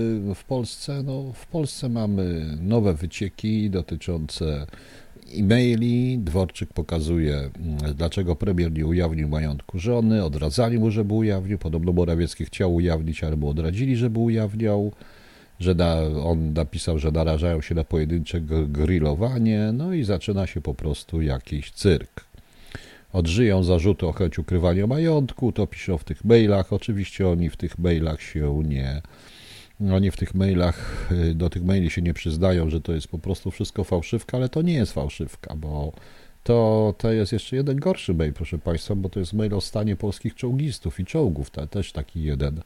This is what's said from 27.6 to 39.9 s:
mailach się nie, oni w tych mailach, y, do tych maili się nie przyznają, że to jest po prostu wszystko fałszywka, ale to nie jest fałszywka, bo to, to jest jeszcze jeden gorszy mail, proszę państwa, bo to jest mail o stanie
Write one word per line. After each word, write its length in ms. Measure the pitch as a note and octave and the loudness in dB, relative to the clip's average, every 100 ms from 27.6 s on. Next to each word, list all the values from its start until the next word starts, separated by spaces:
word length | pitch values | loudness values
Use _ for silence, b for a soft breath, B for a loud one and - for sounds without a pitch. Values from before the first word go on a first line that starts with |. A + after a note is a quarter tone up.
| F2 - | -6 -2
mailach 440 | F2 E2 D#2+ D#2 | 2 2 2 -2
się 400 | - D#2 D2 D2 | -6 -2 0 0
nie, 380 | D#2 C2+ C2 C#2+ B B B B B B B - G2+ | 0 0 -2 -4 B B B B B B B -4 0
oni 180 | F#2+ G2 | 2 2
w 60 | - | 0
tych 180 | - | -2
mailach, 760 | F#2 G2 F#2 F2 - - - - | 2 2 4 2 0 -4 -6 -2
y, 220 | F2 E2+ | 0 2
do 160 | D#2+ E2+ | 2 0
tych 140 | F2+ | 0
maili 260 | F2 G2 E2+ | 0 2 2
się 120 | - | 0
nie 120 | E2+ | -2
przyznają, 560 | D#2+ - D#2 F#2+ F2+ D#2+ | -2 -4 0 2 4 2
że 100 | D#2+ | 0
to 120 | D2 | -2
jest 160 | E2 C#2+ | -4 -4
po 100 | E2 | -8
prostu 320 | F2+ F#2+ - | -6 -6 -6
wszystko 340 | - G2+ - | -6 -6 -4
fałszywka, 520 | F#2 F#2 D#2+ A2+ - B2+ | -2 -2 0 -4 -4 -2
ale 120 | B2+ | -2
to 140 | D#3 | 0
nie 120 | E3+ | 0
jest 180 | D#3+ G#2 | 2 0
fałszywka, 600 | - C#2 - D2+ - - D#2 | -2 -4 -4 -8 -10 -12 -8
bo 360 | D2+ D2+ D2 B B B B B | -6 -4 -6 B B B B B
to, 500 | - A#2 A2+ A2 G#2+ F#2+ | 2 4 4 4 2 2
to 140 | A2+ | 0
jest 200 | A2+ G2+ | 2 2
jeszcze 240 | A2 - C3 | -2 -4 -2
jeden 200 | C#3+ C#3 | -2 0
gorszy 380 | F#3 F#3 - | 0 -2 0
mail, 180 | E2+ D#2 | 0 0
proszę 260 | D2 D#2+ E2 | -2 -6 -4
państwa, 360 | - E2+ - | -2 -2 -2
bo 140 | G2 F#2+ | -2 -2
to 120 | - | -4
jest 120 | F2 | -2
mail 220 | G#2 G#2+ | 0 0
o 60 | G2+ | 0
stanie 360 | - A2 G#2+ | -2 -2 -2